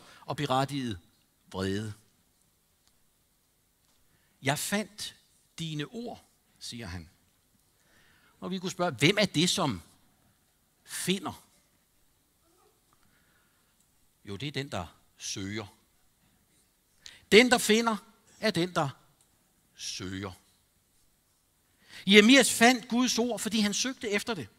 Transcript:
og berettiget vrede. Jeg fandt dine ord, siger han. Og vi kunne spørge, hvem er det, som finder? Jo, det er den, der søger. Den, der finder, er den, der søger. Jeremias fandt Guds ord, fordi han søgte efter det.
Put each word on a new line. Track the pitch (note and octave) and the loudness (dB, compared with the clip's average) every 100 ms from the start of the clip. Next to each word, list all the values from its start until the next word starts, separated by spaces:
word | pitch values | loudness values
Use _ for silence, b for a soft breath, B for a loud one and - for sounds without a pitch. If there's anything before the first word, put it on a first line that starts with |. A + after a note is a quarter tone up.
| B B B | B B B
og | D3+ | -6
berettiget | C#3 B2+ C#3 C#3+ B2 F2+ - _ _ _ - | 0 0 0 -4 -6 -8 -14 _ _ _ -12
vrede. | F#2 F#2+ G2 A2 G2+ _ _ _ _ _ _ _ _ _ _ _ _ _ _ _ _ _ _ _ _ _ _ _ _ | -4 -2 -4 -6 -12 _ _ _ _ _ _ _ _ _ _ _ _ _ _ _ _ _ _ _ _ _ _ _ _
Jeg | C3 D3+ | -4 -2
fandt | - G3+ G#3+ - - - _ _ _ - | -2 -4 -6 -10 -16 -16 _ _ _ -12
dine | E3 D3+ | -8 -8
ord, | D3 A#3 A#3+ - - _ _ _ | -8 -10 -14 -16 -20 _ _ _
siger | - A#2+ F2+ | -16 -12 -12
han. | F2+ E2 _ _ _ _ _ _ _ b b b b b b | -12 -14 _ _ _ _ _ _ _ b b b b b b
Og | F#3 | -10
vi | F#3 | -8
kunne | F3+ | -8
spørge, | - F3+ | -4 -4
hvem | B2 D#3 G#3 | 2 2 2
er | G3+ | 0
det, | D3 F3 | 2 0
som | - D3+ F#2 - _ _ _ _ _ _ _ _ _ | 0 -2 -4 -10 _ _ _ _ _ _ _ _ _
finder? | - - - G3 D4 - - _ _ _ _ _ _ _ _ _ _ _ _ _ _ _ _ _ _ _ _ _ _ _ _ _ _ _ | -16 -8 -4 -4 -6 -14 -20 _ _ _ _ _ _ _ _ _ _ _ _ _ _ _ _ _ _ _ _ _ _ _ _ _ _ _
Jo, | G#2 G2 | -16 -12
det | C#3 | -8
er | |
den, | C3 C#3 | -8 -6
der | A2 E2 - _ - | -8 -10 -14 _ -16
søger. | - - G2 G#2+ G#2 - _ _ _ _ _ _ _ _ _ _ _ _ B B B | -12 -10 -8 -10 -12 -18 _ _ _ _ _ _ _ _ _ _ _ _ B B B
Den, | G#3 B3 | 6 8
der | A#3+ | 4
finder, | - A3 A#3 G#3 - _ _ - | 2 2 2 -4 -8 _ _ -6
er | G#3+ | -4
den, | E3+ F3+ | -2 -2
der | F3 C#3 - _ _ _ _ _ _ _ - | -2 -4 -6 _ _ _ _ _ _ _ -16
søger. | - - F#2 F#2+ G2 F2+ _ _ _ _ _ _ _ _ _ _ _ _ _ _ B B B | -12 -10 -10 -8 -10 -14 _ _ _ _ _ _ _ _ _ _ _ _ _ _ B B B
Jeremias | G#3 G#3+ C4+ - | 8 10 8 6
fandt | - A#3 B3+ D#3+ | 6 4 4 0
Guds | A#3 B3+ - | -2 0 0
ord, | A#3+ G#3 | -2 -4
fordi | G#3+ A3 | -4 0
han | G#3 | 0
søgte | G3 B3+ C4+ A3+ | 0 -4 -6 -4
efter | G3+ - | -4 -4
det. | G3 A2 | -8 -10